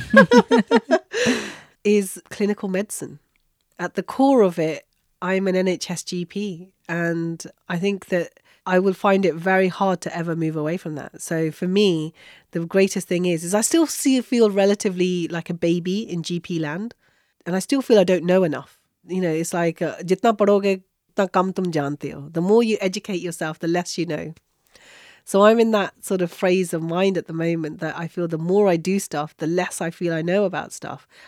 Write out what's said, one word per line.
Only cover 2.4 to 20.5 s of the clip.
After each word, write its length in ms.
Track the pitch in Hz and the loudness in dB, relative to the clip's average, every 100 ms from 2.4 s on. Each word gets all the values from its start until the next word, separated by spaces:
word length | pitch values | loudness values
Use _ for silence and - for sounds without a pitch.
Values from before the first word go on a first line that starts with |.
| 208 208 196 | -4 -2 -4
medicine. 500 | 185 208 - - 147 _ _ _ _ _ - | -4 -4 -8 -12 -16 _ _ _ _ _ -10
At 160 | 175 | -8
the 100 | - | -6
core 380 | - - 277 262 | -4 2 4 6
of 180 | 190 170 | 4 2
it, 260 | 160 147 - _ _ - | -4 -4 -12 _ _ -8
I'm 260 | 180 190 196 | -2 0 0
an 80 | 185 | 0
N 120 | 185 | 0
H 220 | 175 - | -2 -4
S 140 | 170 | -10
G 220 | - 180 170 | -8 -8 -8
P, 460 | 196 208 170 185 _ - | -8 -8 -10 -16 _ -8
and 580 | 170 170 165 165 165 - - - | -4 -2 -2 -4 -8 -12 -14 -6
I 80 | 175 | -2
think 300 | 202 196 - | -2 -4 -4
that 320 | 180 160 _ _ _ 185 | -4 -4 _ _ _ 0
I 140 | 185 | 2
will 140 | 196 | 2
find 320 | 185 202 196 190 | 2 4 4 2
it 100 | 160 | 0
very 320 | 185 190 185 | 2 2 2
hard 340 | - 196 180 | 0 -2 -2
to 140 | - 175 | -4 -6
ever 200 | 170 165 | -4 -2
move 200 | 160 160 | -2 -2
away 220 | 151 180 | -4 -4
from 180 | 165 147 | -8 -10
that. 260 | 131 - | -12 -12
So 280 | - 165 160 | -6 -2 -2
for 180 | - 180 | -4 -2
me, 460 | 196 202 160 156 - - - _ | 2 2 2 -4 -10 -20 -20 _
the 140 | 170 170 | -8 -2
greatest 420 | 196 190 196 - | 2 2 0 -4
thing 180 | 175 180 | -2 0
is, 180 | 165 | -2
is 100 | 170 | -2
I 80 | 208 | 0
still 260 | 226 330 302 | 2 2 2
see, 320 | - 277 262 | 0 0 0
feel 300 | - 233 214 | 2 2 4
relatively 760 | 196 196 202 208 180 180 180 165 | 4 2 2 -2 -2 -2 -2 -4
like 220 | 170 - | -6 -8
a 40 | |
baby 460 | 170 170 175 175 196 | -2 0 0 -2 -4
in 220 | 226 175 | -4 -8
G 160 | 160 175 | -6 -8
P 200 | - 170 | -6 -6
land, 340 | 151 170 233 - _ _ _ _ - | -6 -6 -10 -14 _ _ _ _ -6
and 100 | 185 | -4
I 40 | |
still 220 | - 277 | -2 -2
feel 180 | - 214 | 4 4
I 40 | |
don't 220 | 180 180 175 | 6 2 2
know 180 | 185 | 2
enough. 360 | 170 127 - _ _ _ - | 2 -2 -10 _ _ _ -8
You 140 | 185 | -4
know, 100 | 175 | -2
it's 220 | 156 165 | -2 -4
like, 280 | 175 170 160 | -2 -2 -2
uh, 140 | 160 - | -6 -4
"Jitna 360 | 175 185 233 214 | -2 0 2 2
padhoge, 460 | 202 | 4